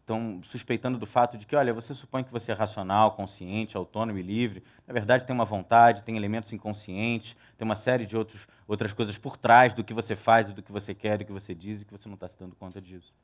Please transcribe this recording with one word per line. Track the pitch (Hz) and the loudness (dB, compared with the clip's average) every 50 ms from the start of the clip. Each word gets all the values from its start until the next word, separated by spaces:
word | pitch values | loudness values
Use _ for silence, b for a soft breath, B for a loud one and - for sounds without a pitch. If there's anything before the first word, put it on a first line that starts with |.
estão | _ - 113 110 117 113 101 90 | _ -6 -6 -6 -4 -8 -10 -12
suspeitando | 87 - - 127 - - 123 113 127 127 127 120 | -14 -14 -14 -14 -6 -6 -6 -4 -2 -4 -4 -4
do | 113 | -8
fato | 101 - 123 120 120 - 107 | -2 2 2 2 2 0 -10
de | 104 | -8
que, | - - | 0 0
olha, | 147 135 123 | 2 2 2
você | 113 113 117 - 143 | 0 -4 -6 -12 -14
supõe | 123 - - - 131 127 | -14 -14 -8 -6 -6 -6
que | 127 | -6
você | 120 117 - - | -8 -8 -6 -6
é | 110 | -2
racional, | 110 110 104 - 107 95 92 98 104 110 107 | -2 -2 -4 -4 -8 -4 2 4 6 6 6
consciente, | 104 - 98 95 - - 90 90 98 110 113 104 - | 4 0 -8 -8 -8 -14 -10 -6 -4 -4 -6 -4 -6
autônomo | 98 90 - _ 107 113 117 104 98 | -8 -8 -6 _ -6 -4 -4 -4 -8
e | |
livre. | 90 92 104 113 123 113 95 92 b b b b b | -6 -4 -2 -2 -2 -2 -4 -10 b b b b b
Na | - | -6
verdade, | 123 120 104 101 120 131 127 | -4 -4 2 4 2 2 2
tem | - 131 | -2 -2
uma | 123 113 | -2 -2
vontade, | 98 107 98 87 - 113 117 117 120 113 101 | -2 -2 -6 -2 4 8 10 10 10 8 4
tem | - - 113 | -4 -8 -6
elementos | 110 104 101 107 113 107 - | -4 -4 -2 -4 -4 -6 -8
inconscientes, | - 98 - 107 104 104 - - 90 95 110 117 117 113 - - - b b b b | -12 -10 -8 -8 -10 -8 -10 -10 -6 -4 -2 -2 -2 -4 -6 -12 -20 b b b b
tem | _ 110 | _ -4
uma | 110 107 | -4 -4
série | 101 - 127 127 123 117 | -2 0 0 0 0 -2
de | 98 104 | -4 -4
outros, | 113 110 107 - - - b b b b | -4 -4 -4 -8 -20 -20 b b b b
outras | - 107 101 113 104 | -6 -4 -4 -2 -4
coisas | 104 - 117 104 104 | -2 -4 -4 -4 -4
por | - - 139 - | -10 -10 -14 -14
trás | - - 117 117 120 127 123 | -8 4 8 10 10 10 8
do | 104 117 107 | 4 -2 -8
que | - 113 | -6 -6
você | 113 110 - 107 | -6 -4 -4 -6
faz, | - - - 113 117 113 101 | -4 4 4 6 6 4 2
do | 101 101 | -6 -14
que | 95 - | -16 -10
você | 101 104 98 - 98 | -10 -10 -8 -8 -12
quer, | - - 107 107 107 | -6 -2 -2 -2 -2
do | 104 | -4
que | 101 | -8
você | 98 98 98 - 90 | -12 -14 -12 -12 -14
diz, | 82 87 101 107 101 | -12 -10 -12 -12 -12
e | 104 | -12
que | 101 | _
você | 104 98 - 110 | -20 -20 -18 -18
não | 101 | -16
tá | 92 92 | -16 -16
se | 90 - _ | -18 -16 _
dando | 95 90 - | -20 -20 -18
conta | _ 98 92 90 98 | _ -18 -16 -16 -16
disso. | 92 90 92 90 87 _ _ _ | -18 -18 -20 -20 _ _ _ _